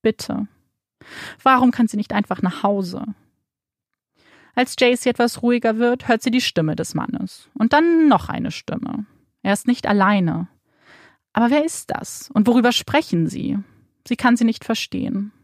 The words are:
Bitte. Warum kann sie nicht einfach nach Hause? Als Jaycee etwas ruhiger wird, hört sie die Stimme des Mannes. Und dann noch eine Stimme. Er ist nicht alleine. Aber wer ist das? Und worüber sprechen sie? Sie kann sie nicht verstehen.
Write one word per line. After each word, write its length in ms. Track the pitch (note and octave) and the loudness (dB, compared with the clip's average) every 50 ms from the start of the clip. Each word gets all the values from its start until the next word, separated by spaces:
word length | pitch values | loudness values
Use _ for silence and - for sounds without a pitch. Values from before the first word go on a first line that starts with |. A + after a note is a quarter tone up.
Bitte. 460 | - A3+ A3 - - - G#3 G3+ G#3 - _ _ _ _ _ _ _ _ _ _ - - - - - - - _ - | 0 -2 -2 -2 -8 -8 -6 -6 -6 -10 _ _ _ _ _ _ _ _ _ _ -20 -20 -18 -16 -16 -16 -18 _ 2
Warum 280 | C4+ C4 B3 B3+ B3 | 4 4 6 4 4
kann 160 | - - A#3 | 4 4 0
sie 100 | A3 - | 0 0
nicht 140 | G#3 G#3 - | -4 -4 -2
einfach 300 | - G3+ G#3 - G3 - | -2 -2 -2 -2 -4 -2
nach 220 | - F3+ F3 - - | -2 -2 -2 0 -2
Hause? 420 | G3+ G3+ G3+ F#3+ F3 F3+ - - A3 G3+ _ _ _ _ _ _ _ _ _ _ _ _ _ _ _ _ _ _ _ _ _ _ _ _ _ _ _ _ | 0 0 0 -4 -6 -6 -8 -10 -10 -12 _ _ _ _ _ _ _ _ _ _ _ _ _ _ _ _ _ _ _ _ _ _ _ _ _ _ _ _
Als 200 | - B3+ B3 - | -2 -2 -2 0
Jaycee 320 | - - A#3+ B3+ A#3+ - B3+ | 0 2 2 2 2 0 -2
etwas 320 | A#3+ - A#3+ A#3+ - - | 2 2 0 0 0 -2
ruhiger 360 | - A#3+ A#3+ A#3+ - A#3 A3+ | 0 0 0 2 0 0 0
wird, 320 | A3 A#3+ A#3+ B3 B3+ - - | 2 0 0 0 -2 0 0
hört 120 | A#3+ A3 | 0 0
sie 100 | - - | 0 0
die 100 | A3+ B3+ | 0 0
Stimme 340 | B3 - - F3 D#3+ D#3 D3+ | 0 0 0 0 0 0 -2
des 180 | - - - - | -4 -6 -6 -4
Mannes. 560 | - - - - - - F#3+ - - - _ _ | -6 -4 -4 -6 -6 -8 -8 -10 -16 -20 _ _
Und 180 | - A3 A#3 | -2 0 2
dann 380 | - D4 E4 E4+ E4+ D#4+ D#4+ D4 | 4 4 4 4 4 4 6 6
noch 180 | A#3+ F3 - | 4 4 2
eine 240 | - - - - - | -2 -6 -6 -6 -6
Stimme. 540 | - - - - - - - - - - G#3 _ _ _ _ _ _ _ | -8 -10 -10 -8 -8 -8 -8 -8 -8 -10 -10 _ _ _ _ _ _ _
Er 120 | _ F#3+ G3+ | _ -2 -2
ist 140 | - - | 0 0
nicht 200 | - B3 - - | -2 -2 0 0
alleine. 600 | - G3+ G3+ F#3+ G3 G#3 G3+ F3+ E3 D#3+ E3 F3+ - _ _ _ _ _ _ _ _ - - - - _ _ _ _ | 0 2 4 4 4 4 2 2 0 -2 -4 -6 -8 _ _ _ _ _ _ _ _ -20 -20 -20 -20 _ _ _ _
Aber 180 | _ - A#3 A#3 | _ 0 2 4
wer 140 | C4+ D4+ D4+ | 2 2 0
ist 280 | E4 - - - - | -2 -6 -8 -10 -8
das? 380 | - - - - - - - - C#4 | -8 -8 -8 -12 -14 -16 -16 -4 0
Und 140 | G#3+ G#3 | 2 2
worüber 260 | A#3 A#3 B3+ A3+ B3 A#3+ | 4 4 4 4 4 2
sprechen 540 | - - - - D4 D#4+ - - E3 E3 | 0 -4 0 0 0 0 2 0 0 0
sie? 300 | D#3+ - - - - - G3+ G3 _ _ _ _ _ _ _ _ | 0 -2 -6 -6 -4 -4 -4 -6 _ _ _ _ _ _ _ _
Sie 120 | - B3 | -8 -6
kann 180 | - - B3+ A#3+ | 0 2 2 2
sie 80 | A#3 A#3 | 4 2
nicht 220 | A3+ A3+ - - | 0 0 -2 -4
verstehen. 680 | - A3+ - - - - F3+ - - - G3 G3+ G#3 _ _ | -6 -6 -6 -6 -8 -8 -8 -6 -6 -6 -6 -6 -8 _ _